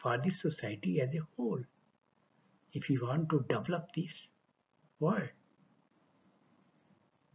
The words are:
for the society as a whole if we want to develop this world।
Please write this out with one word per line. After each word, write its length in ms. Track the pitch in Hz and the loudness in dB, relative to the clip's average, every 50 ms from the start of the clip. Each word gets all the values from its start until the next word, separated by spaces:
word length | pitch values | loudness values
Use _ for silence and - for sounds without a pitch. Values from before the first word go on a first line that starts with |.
| - | 0
for 200 | 123 120 123 135 | 0 0 2 2
the 200 | 185 185 - - | 0 0 0 -2
society 560 | 160 156 - - 104 104 104 - 92 175 151 127 | -2 -2 -2 -4 -6 -4 -2 -2 0 2 2 2
as 120 | 131 151 | 2 0
a 60 | 165 | -2
whole 420 | 160 - _ - 247 226 190 131 123 - _ _ _ _ _ _ _ _ _ _ _ _ _ _ _ _ _ _ _ _ - 147 | -4 -6 _ -2 -2 0 0 -2 -4 -8 _ _ _ _ _ _ _ _ _ _ _ _ _ _ _ _ _ _ _ _ -8 -4
if 40 | - - | 0 2
we 60 | 139 123 120 | 2 2 2
want 220 | 120 131 160 160 | 0 0 0 2
to 140 | 156 160 143 | 4 2 2
develop 420 | 127 - - 110 - - 175 170 160 - - 165 | 4 2 0 0 0 0 -2 -2 -4 -4 -4 -4
this 320 | 170 160 - - - - _ _ _ _ _ _ _ _ _ _ _ _ _ _ 147 | -4 -4 -6 -10 -14 -16 _ _ _ _ _ _ _ _ _ _ _ _ _ _ 2
world। 240 | 165 220 208 151 127 - _ _ _ _ _ _ _ _ _ _ _ _ _ _ _ _ _ _ _ _ _ _ _ _ _ _ _ _ _ _ _ _ _ _ _ _ _ _ _ | 2 2 2 0 -4 -8 _ _ _ _ _ _ _ _ _ _ _ _ _ _ _ _ _ _ _ _ _ _ _ _ _ _ _ _ _ _ _ _ _ _ _ _ _ _ _